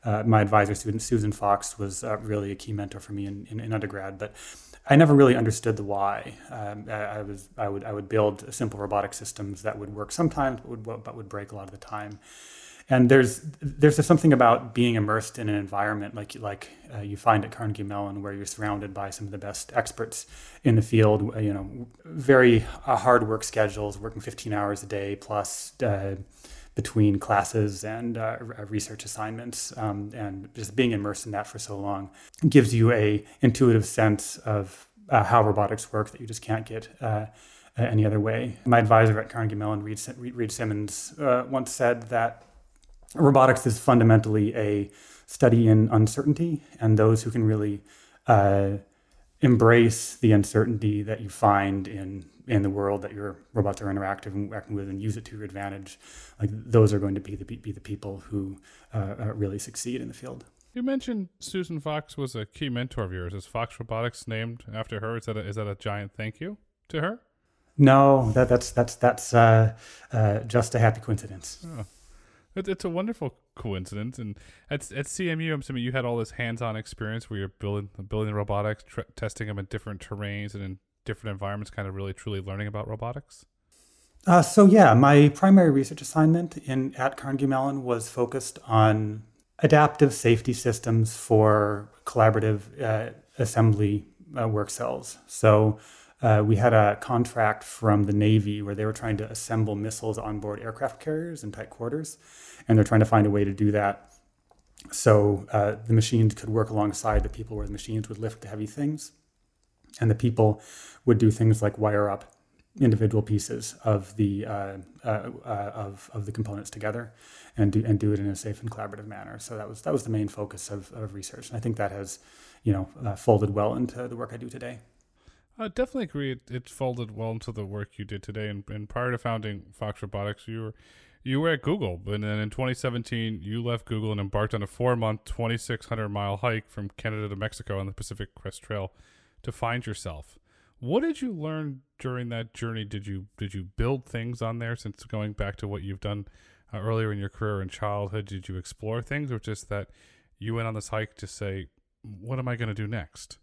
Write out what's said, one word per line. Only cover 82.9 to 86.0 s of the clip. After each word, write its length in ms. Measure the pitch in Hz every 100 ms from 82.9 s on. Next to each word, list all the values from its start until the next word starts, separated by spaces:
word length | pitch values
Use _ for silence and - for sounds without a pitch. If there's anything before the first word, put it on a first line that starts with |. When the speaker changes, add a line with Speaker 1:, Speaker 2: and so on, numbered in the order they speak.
| 110 117 135 - - _ _ _ _ _ _ _ _
Speaker 1:
Uh, 160 | - 175
so, 260 | 160 - 196
yeah, 280 | 214 160
my 360 | 113 139 143 147
primary 400 | 147 190 196 170
research 300 | 139 131 156